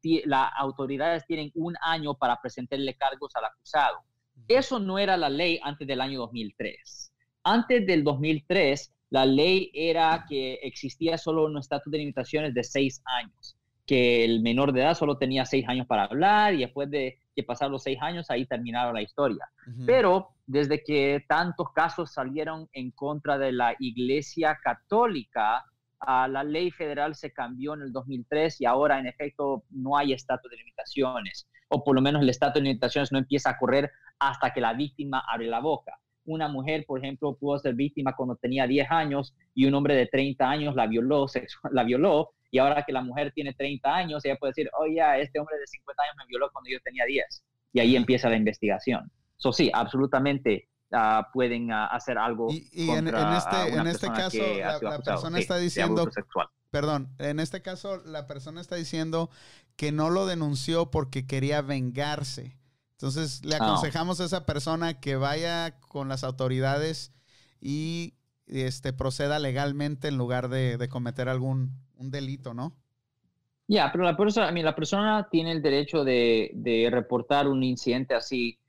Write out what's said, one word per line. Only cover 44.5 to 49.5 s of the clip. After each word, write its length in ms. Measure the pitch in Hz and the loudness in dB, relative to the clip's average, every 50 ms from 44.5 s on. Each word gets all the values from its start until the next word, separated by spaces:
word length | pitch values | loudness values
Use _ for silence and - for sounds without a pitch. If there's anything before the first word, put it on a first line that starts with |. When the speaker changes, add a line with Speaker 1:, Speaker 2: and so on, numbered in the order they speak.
| 127 | -2
Speaker 1:
decir, 180 | - 151 131 - - | -2 -4 -4 -2 -4
"Oh, 80 | 156 | -2
ya, 320 | 156 156 165 160 151 143 135 | 0 0 2 4 4 4 4
este 200 | 147 135 135 151 | 0 -2 -4 -6
hombre 160 | 147 156 156 151 | -4 -4 -8 -8
de 80 | 139 | -10
cincuenta 360 | - - - _ - 139 - 143 | -12 -16 -20 _ -16 -4 -4 -4
años 100 | 147 147 143 | -4 -4 -12
me 80 | 139 | -18
violó 220 | 123 123 123 139 135 _ | _ -4 -4 -4 -4 _
cuando 180 | 131 131 127 | -10 -10 -8
yo 80 | 131 127 _ | -8 -8 _
tenía 200 | 127 123 127 123 | -12 -4 -2 -2
diez". 380 | 120 139 139 - - - - _ _ _ _ _ _ _ | 0 0 -2 -2 -4 -8 -20 _ _ _ _ _ _ _
Y 80 | 123 | 4
ahí 100 | 117 117 | 6 8
Speaker 2:
Ajá. 80 | 131 127 | 6 6
Speaker 1:
empieza 320 | 120 107 131 123 - 120 | 6 4 4 4 4 4
la 60 | 113 | 4
investigación. 760 | 113 107 107 104 - - 104 98 95 - - 123 - - - _ _ _ _ _ | 4 4 2 0 0 0 0 0 0 0 -2 -2 -2 -4 -8 _ _ _ _ _
So, 160 | _ - 135 | _ -2 -2